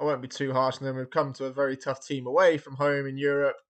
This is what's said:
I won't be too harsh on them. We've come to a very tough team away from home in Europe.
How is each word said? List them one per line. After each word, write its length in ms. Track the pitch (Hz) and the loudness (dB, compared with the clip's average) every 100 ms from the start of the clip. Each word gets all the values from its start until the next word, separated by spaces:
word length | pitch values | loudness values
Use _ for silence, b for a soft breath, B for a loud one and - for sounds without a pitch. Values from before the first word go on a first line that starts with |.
I 40 | |
won't 180 | 147 131 | -2 -2
be 60 | 127 | -6
too 260 | - 139 | -6 -2
harsh 240 | 131 131 127 | 2 2 0
on 80 | 135 | -6
them. 100 | 131 | -6
We've 140 | 127 | -2
come 240 | 160 139 | -2 -2
to 100 | 131 | -4
a 80 | 135 | -6
very 240 | 131 139 135 | 0 0 0
tough 260 | 143 127 - | -4 -6 -4
team 200 | 139 123 | -6 0
away 300 | 156 180 151 | 4 6 4
from 200 | 143 135 | -2 0
home 300 | 143 143 135 | 0 0 -2
in 120 | 135 | -2
Europe. 380 | 143 143 139 - | 0 2 2 0